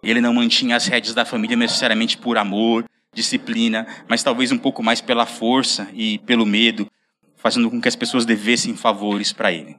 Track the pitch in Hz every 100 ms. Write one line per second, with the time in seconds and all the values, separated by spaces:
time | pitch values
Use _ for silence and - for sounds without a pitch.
0 | - 117 120 120 117 - 127 120 - 120
1 | 110 113 117 120 107 120 117 - 123 110
2 | 113 - 120 113 104 101 113 113 117 _
3 | _ - 113 131 - 113 117 110 113 -
4 | - 117 - 120 127 127 139 135 113 117
5 | - 117 113 - 117 131 123 - 101 101
6 | 110 107 - 120 107 104 117 107 104 _
7 | _ _ _ _ 113 120 117 120 120 -
8 | 120 127 117 110 104 120 117 104 117 101
9 | 104 101 101 - 110 85 -